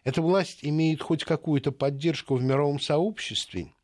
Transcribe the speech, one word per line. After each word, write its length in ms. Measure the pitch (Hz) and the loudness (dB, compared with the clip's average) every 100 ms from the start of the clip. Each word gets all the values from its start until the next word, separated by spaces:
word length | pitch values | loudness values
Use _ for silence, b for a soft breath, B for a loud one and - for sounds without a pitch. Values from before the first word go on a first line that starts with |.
Эта 180 | 131 147 | -4 0
власть 380 | 165 190 175 - | 2 2 0 -6
имеет 400 | 147 151 160 156 | -2 2 2 2
хоть 220 | - 160 | 0 -2
какую-то 480 | - 160 - 143 143 | 0 -2 0 0 0
поддержку 640 | 131 143 139 165 151 - 131 | 0 -2 0 -2 -2 -2 0
в 80 | |
мировом 360 | 131 135 147 139 | 2 2 2 0
сообществе 920 | - 151 196 214 - 107 - 95 71 _ | 0 0 0 -2 -6 -6 -6 -8 -8 _